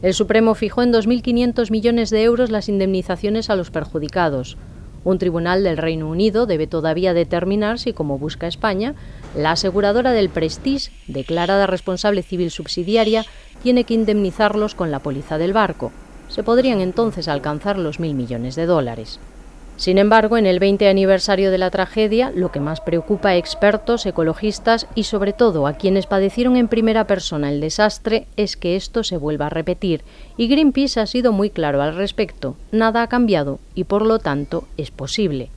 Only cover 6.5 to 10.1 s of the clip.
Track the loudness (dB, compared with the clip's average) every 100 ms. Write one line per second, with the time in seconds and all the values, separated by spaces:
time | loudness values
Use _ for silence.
6.5 | 0 0 -2 -2 0 2 2 0 0 0
7.5 | 0 0 -2 -4 -4 -4 -4 -6 -6 -8
8.5 | -4 -2 -2 -4 -6 -14 -16 -12 -2 0
9.5 | 0 0 2 2 2 2